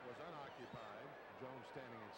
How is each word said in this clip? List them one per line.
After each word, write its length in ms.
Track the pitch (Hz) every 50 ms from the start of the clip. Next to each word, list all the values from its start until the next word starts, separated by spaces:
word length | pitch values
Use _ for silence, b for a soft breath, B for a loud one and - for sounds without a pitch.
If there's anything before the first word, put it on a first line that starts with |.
| -
was 140 | 123 120 120
unoccupied. 880 | 151 170 170 151 139 139 - - 123 113 - 123 113 107 104 110 127 147 151 - - - - -
Jones 280 | 131 127 131 123 117 -
standing 300 | - 147 131 123 117 110 107
at 100 | 104 101